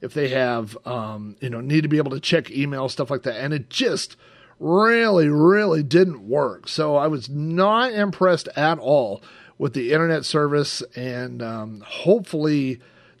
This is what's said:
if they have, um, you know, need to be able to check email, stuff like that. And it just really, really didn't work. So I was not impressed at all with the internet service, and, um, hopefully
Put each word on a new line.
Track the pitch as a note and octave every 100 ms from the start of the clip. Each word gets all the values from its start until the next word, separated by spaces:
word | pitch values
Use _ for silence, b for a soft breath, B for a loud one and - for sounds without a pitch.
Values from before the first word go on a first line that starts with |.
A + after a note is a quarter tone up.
if | B2
they | D3+ C#3
have, | C3 B2+ A#2 G#2 A2+ A#2+
um, | B2 G#2+ G#2+ G#2+ G2+
you | B2+
know, | A#2
need | C3+ D#3
to | D3+
be | D3+
able | C#3
to | C#3
check | - E3 -
email, | C3+ C#3+ C3+ C3
stuff | - C3+
like | C3+
that. | C3 A2
And | C#3
it | D3+ A2
just | - B3 D3+ - - b b b b
really, | D3+ F#3 A3 A#3 A3+ F#3 D3
really | D3 E3 G#3 G#3 D#3+
didn't | C#3 E3 F#3+ B2+ G2+
work. | C#3+ C3 F2+ -
So | - D3+ C#3+
I | D#3
was | D3+ B2+
not | D3 D#3 E3+ G3 A3+ B3+
impressed | G#3+ G#3 - F#3 E3 - -
at | D#3 D#3+
all | A#2+ D3 A2 - B B B B
with | C#3
the | C3+ A#2+
internet | D#3 E3 D#3
service, | - D#3 D3 D3 C#3+ - B2+ -
and, | B2+ B2 B2+ A#2+
um, | A#2 A2+ A2 G#2+ -
hopefully | - E3+ A3+ F#3 D#3 D#3 D3 C3 B2 b b b b